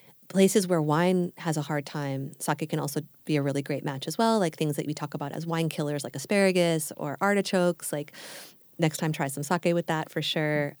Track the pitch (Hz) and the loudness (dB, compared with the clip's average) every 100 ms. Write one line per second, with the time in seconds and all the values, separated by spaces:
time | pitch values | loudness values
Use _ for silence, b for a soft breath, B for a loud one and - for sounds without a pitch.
0 | B - - 190 190 220 180 175 151 156 | B -20 -4 4 4 4 2 2 2 4
1 | 175 185 175 - 165 156 143 151 139 151 | 4 2 0 -4 -4 -2 -2 -4 -4 -6
2 | 139 135 135 - - 147 156 156 139 - | -4 -4 -6 -6 -4 -2 -2 -2 -2 -4
3 | - _ - 151 139 139 139 139 151 135 | -8 _ -2 0 2 -2 -2 -4 -4 -6
4 | - - 226 220 175 156 156 147 - 151 | -6 0 2 4 2 0 -2 0 -4 -6
5 | 147 151 143 - 165 165 165 - 147 147 | -6 -6 -6 -6 -4 0 0 -2 -2 -2
6 | - 135 - 202 190 185 170 160 - - | -6 -10 0 4 4 6 4 2 -2 -6
7 | 151 - 196 202 196 190 175 175 - 151 | -6 0 2 2 2 2 2 0 -4 -6
8 | 147 B B B B B _ - 160 - | -8 B B B B B _ 0 0 2
9 | 160 151 139 139 147 175 175 170 170 160 | -2 0 -2 -4 -2 0 2 0 0 -2
10 | - - 151 170 151 151 143 - | -2 -4 -2 0 0 0 -2 -4